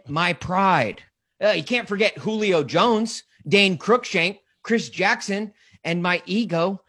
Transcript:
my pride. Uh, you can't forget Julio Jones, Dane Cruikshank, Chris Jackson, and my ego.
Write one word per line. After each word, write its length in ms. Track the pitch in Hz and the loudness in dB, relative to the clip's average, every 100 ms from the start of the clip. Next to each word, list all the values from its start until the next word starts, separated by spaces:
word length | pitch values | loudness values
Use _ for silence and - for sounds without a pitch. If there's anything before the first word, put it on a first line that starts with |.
| - | -4
my 260 | 151 175 | -2 -2
pride. 680 | 165 - 185 190 165 110 - - _ _ - | -2 -4 0 4 2 0 -6 -16 _ _ -2
Uh, 40 | 202 | 0
you 160 | 175 | 0
can't 240 | 151 240 214 | -2 -4 -2
forget 280 | 202 208 - | -2 -2 -2
Julio 460 | 185 220 208 170 | -4 -2 2 2
Jones, 600 | 131 160 233 220 226 - - _ 147 | 2 2 4 2 0 -6 -16 _ 0
Dane 280 | 202 196 165 | 4 4 2
Cruikshank, 640 | - 240 - 180 175 202 _ _ | 2 2 2 -2 -2 -4 _ _
Chris 260 | - 226 135 | -2 -2 -2
Jackson, 640 | - 190 233 - 196 214 - _ _ | -2 0 0 -4 -6 -6 -14 _ _
and 180 | 160 175 | -6 -2
my 220 | 180 180 - | 0 -2 -2
ego. 540 | 208 202 165 180 196 | -4 -2 -2 -2 -4